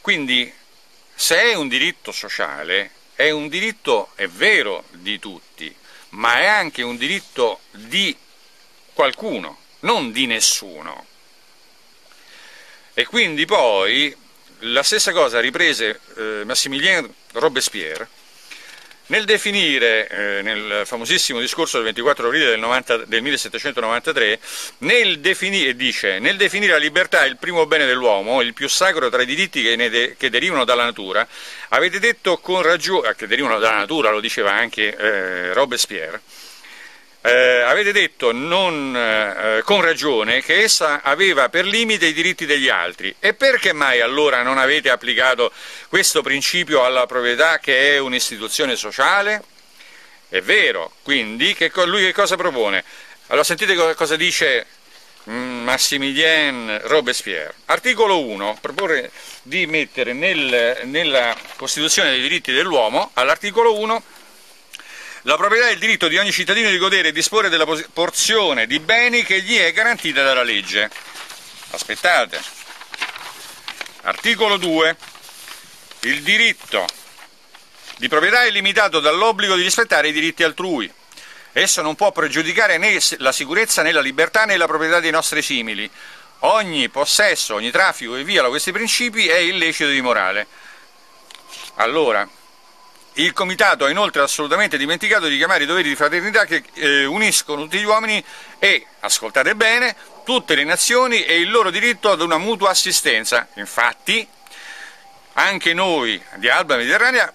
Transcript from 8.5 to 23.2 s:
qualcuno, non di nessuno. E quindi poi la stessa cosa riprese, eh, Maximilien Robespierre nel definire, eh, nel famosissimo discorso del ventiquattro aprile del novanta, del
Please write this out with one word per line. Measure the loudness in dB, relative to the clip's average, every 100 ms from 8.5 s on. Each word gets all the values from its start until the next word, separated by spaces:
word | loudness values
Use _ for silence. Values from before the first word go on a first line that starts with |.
| _ _ _ _
qualcuno, | 0 0 0 -8 -8 -10 -16 _ _
non | -2 0 0
di | -4 -2
nessuno. | 0 0 -2 -6 -16 -16 -16 -18 -20 _ _ _ _ _ _ _ _ _ -20 -20 -20 -20 -20 -20 -20 -12
E | -6 -2
quindi | 0 0 0 0
poi | 2 4 2 2 0 -2 -4 -20 -20 -20 -14
la | -4 0
stessa | 0 0 0
cosa | 2 2 2
riprese, | -2 0 0 0 -2 -4 -12 -10
eh, | -8 -8
Maximilien | -4 -4 -4 -2 0 0 -2 -14 _
Robespierre | -2 -2 0 -4 -6 -8 -8 -12 -16 -20 -20 -20 -20 -20 -20 -20 -20 -4
nel | -4 2
definire, | 0 2 0 2 2 4 2 0
eh, | -4 -4 -4
nel | -4 -6 -4 -4 -4
famosissimo | -6 -2 0 0 -2
discorso | -4 -4 -2 -2
del |
ventiquattro | -2 -2 0 0 0
aprile | 2 2
del | 2
novanta, | 0 -2 0 -4
del | 0 -4